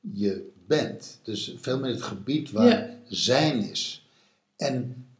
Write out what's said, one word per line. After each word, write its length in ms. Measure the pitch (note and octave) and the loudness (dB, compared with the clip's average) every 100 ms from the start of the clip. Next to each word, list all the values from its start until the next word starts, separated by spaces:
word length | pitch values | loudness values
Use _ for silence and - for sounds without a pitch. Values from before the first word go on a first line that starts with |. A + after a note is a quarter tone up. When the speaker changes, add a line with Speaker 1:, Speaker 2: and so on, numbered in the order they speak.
| A3 | -10
Speaker 1:
je 380 | G2+ G2+ F#2 - - - | -2 -2 -2 -8 -20 0
bent. 540 | D3+ A#2+ - - - | 0 2 -8 -14 -16
Dus 320 | - G2+ - B2+ | -10 -8 -8 -8
veel 220 | - C3 | -4 -2
meer 120 | C3+ | -2
het 120 | A2+ | -4
gebied 480 | - G2 - D3+ - | -6 -8 -2 -2 -2
waar 160 | G#2 A#3+ | 6 6
Speaker 2:
Ja. 220 | A3 - - - | 6 0 -12 -10
Speaker 1:
zijn 500 | F#2+ G#2+ C3 D#3 B2+ G2+ | -2 4 4 4 2 -2
is. 360 | - - - _ _ _ _ _ _ | -4 -8 -10 _ _ _ _ _ _
En 500 | C#3+ B2+ B2 - - _ | -2 -2 -4 -10 -16 _